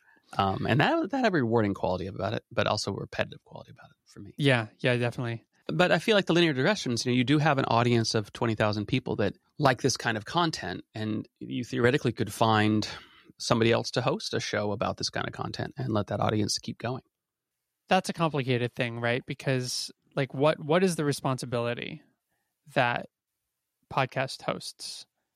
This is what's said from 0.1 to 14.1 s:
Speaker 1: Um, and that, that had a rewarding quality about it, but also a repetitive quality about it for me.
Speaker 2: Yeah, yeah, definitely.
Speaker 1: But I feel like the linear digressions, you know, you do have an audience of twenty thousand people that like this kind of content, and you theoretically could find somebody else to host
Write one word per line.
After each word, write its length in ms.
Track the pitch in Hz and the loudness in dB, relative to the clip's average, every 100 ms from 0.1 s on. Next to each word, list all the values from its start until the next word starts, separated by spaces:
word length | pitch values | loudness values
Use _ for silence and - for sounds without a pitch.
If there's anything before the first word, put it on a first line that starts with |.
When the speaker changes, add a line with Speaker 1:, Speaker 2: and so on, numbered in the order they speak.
| _ _ - | _ _ -2
Speaker 1:
Um, 280 | 98 - - | 0 0 0
and 100 | 120 | 2
that, 320 | 190 330 320 | 2 2 -2
that 60 | 269 | 0
had 100 | 233 | 0
a 40 | |
rewarding 420 | 170 117 117 101 | 2 2 2 2
quality 340 | 95 - 92 92 | 0 -2 -2 -6
about 260 | 107 98 | -4 -4
it, 100 | 120 - | -4 -4
but 140 | 110 104 | -2 0
also 260 | 104 - | 0 -2
a 40 | 95 | -6
repetitive 480 | - - - - | -6 -6 -6 -8
quality 280 | - - - | -20 -20 -20
about 180 | - - | -20 -20
it 80 | _ _ | _ _
for 160 | - | -20
me. 120 | 101 - | -16 -2
Speaker 2:
Yeah, 300 | 139 123 107 - | 2 2 0 -4
yeah, 160 | 127 123 | 0 0
definitely. 480 | 120 - 117 117 - _ - | 0 -4 -6 -8 -12 _ -6
Speaker 1:
But 240 | 160 180 | 2 4
I 80 | 175 | 4
feel 160 | - 208 | 4 2
like 100 | 185 | 4
the 80 | |
linear 200 | 170 170 | 4 4
digressions, 520 | 131 156 208 131 117 127 | 4 2 0 -2 -2 0
you 60 | |
know, 40 | 127 | 2
you 80 | 120 | 4
do 120 | 151 | 4
have 200 | 151 135 | 4 2
an 80 | 123 | 2
audience 500 | 117 120 117 113 113 | 4 4 4 2 -2
of 160 | 101 | -4
twenty 220 | - 117 107 | -2 -2 2
thousand 300 | 107 104 101 | 2 2 -2
people 300 | 127 - 113 | -2 -2 -2
that 160 | 101 - _ - | -2 -2 _ 2
like 220 | 139 123 | 2 4
this 160 | 131 - | 0 0
kind 180 | 117 110 | -2 -2
of 60 | - | -2
content, 580 | 170 165 - 90 - - 107 | 0 0 -2 -6 -8 -10 -6
and 320 | 110 110 - _ | -4 -4 -6 _
you 240 | 117 131 120 | -8 -8 -4
theoretically 480 | 127 120 147 127 | 2 4 4 0
could 180 | - 104 | -2 -4
find 560 | - 113 110 107 107 - - - - - _ | 2 6 6 6 4 0 -8 -16 -20 -20 _
somebody 340 | - 117 113 | 0 4 4
else 180 | 113 113 | 2 0
to 100 | 131 | -2
host 320 | 123 | -2